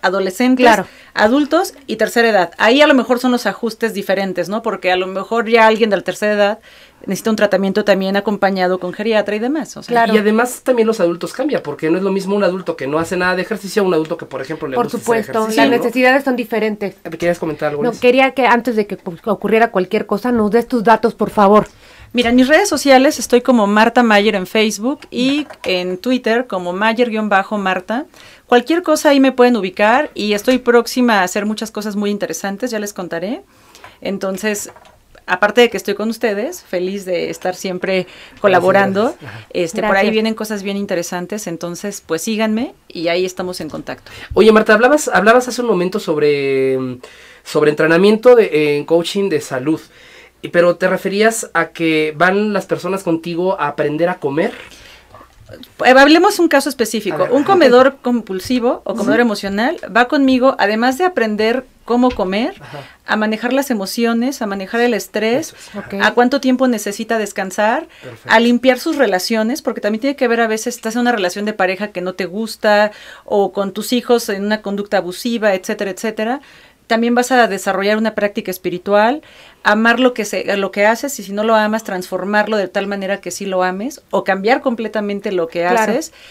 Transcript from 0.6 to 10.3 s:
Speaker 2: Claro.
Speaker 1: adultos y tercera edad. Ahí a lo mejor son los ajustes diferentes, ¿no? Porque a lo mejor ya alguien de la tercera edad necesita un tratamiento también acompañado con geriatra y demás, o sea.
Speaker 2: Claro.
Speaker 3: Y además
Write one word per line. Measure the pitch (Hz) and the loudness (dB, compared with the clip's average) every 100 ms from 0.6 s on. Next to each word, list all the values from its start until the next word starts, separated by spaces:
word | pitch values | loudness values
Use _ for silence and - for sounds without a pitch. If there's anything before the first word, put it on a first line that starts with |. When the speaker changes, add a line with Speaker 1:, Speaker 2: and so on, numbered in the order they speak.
Speaker 2:
Claro. | 247 208 180 - - | 4 4 0 -12 -12
Speaker 1:
adultos | - 214 269 285 320 381 - - | 0 2 2 2 0 0 -6 -10
y | 214 | -4
tercera | 220 240 233 | -2 2 2
edad. | 208 170 - | 2 0 0
Ahí | 214 269 | 2 6
a | 294 | 6
lo | |
mejor | 269 233 247 | 4 2 0
son | 254 | 0
los | 240 | 0
ajustes | 214 185 226 220 226 | -2 -4 -8 -4 -4
diferentes, | 190 196 190 196 180 170 | -4 -2 -2 -2 -4 -4
¿no? | 214 | -4
Porque | 220 190 185 | -4 -2 0
a | 185 | 0
lo | 190 | -2
mejor | 190 196 226 226 | -6 -4 -4 2
ya | 226 220 | 4 4
alguien | 220 220 | 4 2
de | 185 | 0
la | |
tercera | 175 180 214 | -2 -4 -2
edad | 208 202 226 - - - _ - | 2 0 0 -10 -20 -20 _ -8
necesita | 190 226 | -4 -2
un | 214 | 0
tratamiento | 208 190 196 190 | 2 2 0 0
también | 208 190 190 196 | 2 2 2 -2
acompañado | 202 202 196 190 180 185 | -2 -2 -2 0 0 0
con | 180 | -4
geriatra | 170 214 214 202 | -6 -2 0 0
y | 208 | -4
demás, | 240 311 226 - | -4 -4 -6 -12
o | |
sea. | - 233 | -4 0
Speaker 2:
Claro. | 226 | 2
Speaker 3:
Y | 214 | 2
además | 202 | 2